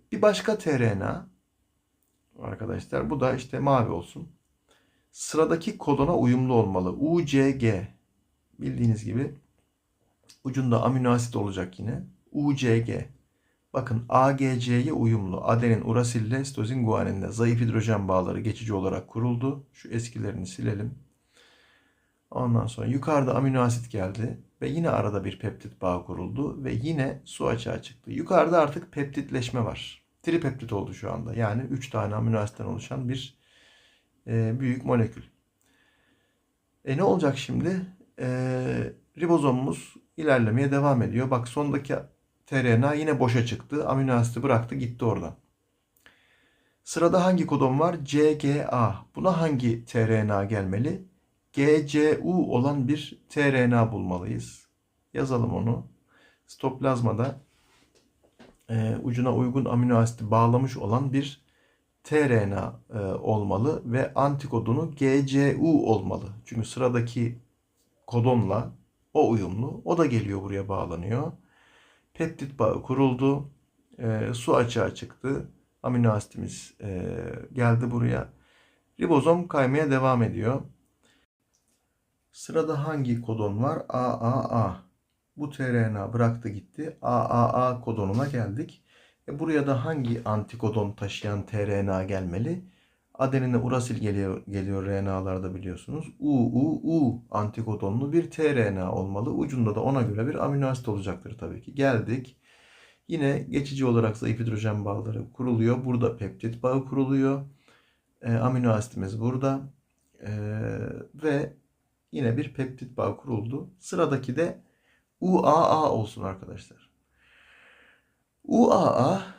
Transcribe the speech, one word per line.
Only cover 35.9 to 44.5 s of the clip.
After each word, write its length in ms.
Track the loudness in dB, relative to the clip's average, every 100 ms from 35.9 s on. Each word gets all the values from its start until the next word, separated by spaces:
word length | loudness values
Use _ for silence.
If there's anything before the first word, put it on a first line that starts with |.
| _ _ _ _ _ _ _ _ _ -4
E, 120 | 0
ne 60 |
olacak 340 | 2 4 2 0
şimdi? 480 | -2 -2 0 -2 -4 -12 _ -8
E, 80 | -4 -2 -2 -2 -2 -2 -4 -8 _ -4
ribozomumuz 760 | 2 4 4 2 0 -4 -10 -20 _ -2
ilerlemeye 540 | 2 4 4 4 4
devam 300 | 4 4 4
ediyor. 300 | 2 0 0
Bak 160 | 0 -2
sondaki 480 | -2 -2 -2 -2 -6 -6 _ _ _ _
T 180 | 0
R 180 | 4 6
N 40 | 4
A 80 |
yine 260 | 2 0 2
boşa 260 | 4 2 0
çıktı. 420 | -4 -6 -4 0
Amino 260 | 0 2
asiti 300 | 2 2 0
bıraktı, 320 | 2